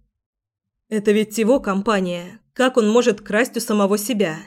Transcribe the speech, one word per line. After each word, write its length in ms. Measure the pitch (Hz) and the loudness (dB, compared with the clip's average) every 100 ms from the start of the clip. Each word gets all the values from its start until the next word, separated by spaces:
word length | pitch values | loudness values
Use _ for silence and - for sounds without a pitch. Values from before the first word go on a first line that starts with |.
| _ _ _ _ _ _ _ _ _ | _ _ _ _ _ _ _ _ _
Это 240 | 220 214 | -2 2
ведь 260 | 208 214 226 | 2 0 -2
его 220 | 214 269 | 2 2
компания. 800 | 214 196 202 202 185 175 180 220 _ | 0 -2 0 0 -2 -6 -12 -20 _
Как 240 | - 254 254 | -2 0 2
он 120 | 208 | 2
может 320 | 233 240 202 | 4 2 -2
красть 360 | - 208 247 233 | -2 -2 -2 -4
у 40 | |
самого 360 | 220 208 196 208 | -2 0 2 0
себя? 400 | 208 214 180 160 | -2 -2 -2 -4